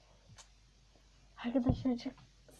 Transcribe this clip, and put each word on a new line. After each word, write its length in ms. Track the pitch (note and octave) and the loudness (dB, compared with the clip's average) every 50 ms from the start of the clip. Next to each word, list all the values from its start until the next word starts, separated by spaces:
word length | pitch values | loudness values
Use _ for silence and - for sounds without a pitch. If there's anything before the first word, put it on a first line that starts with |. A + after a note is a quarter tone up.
| - - - - - - - - - - - - - - - - - - - - - - - - - - - - - | -20 -20 -20 -20 -20 -20 -20 -20 -20 -20 -20 -20 -20 -20 -20 -20 -20 -20 -20 -20 -20 -20 -20 -20 -20 -20 -12 -6 -4
Arkadaşlar 520 | A#3+ A#3 C4+ A#3+ C4 B3+ - - C4 A#3+ | 0 2 2 4 4 2 2 2 0 0
çok 160 | A#3+ - C4+ - - - - - - - - - | 0 -4 -8 -10 -12 -20 -20 -20 -20 -20 -20 -8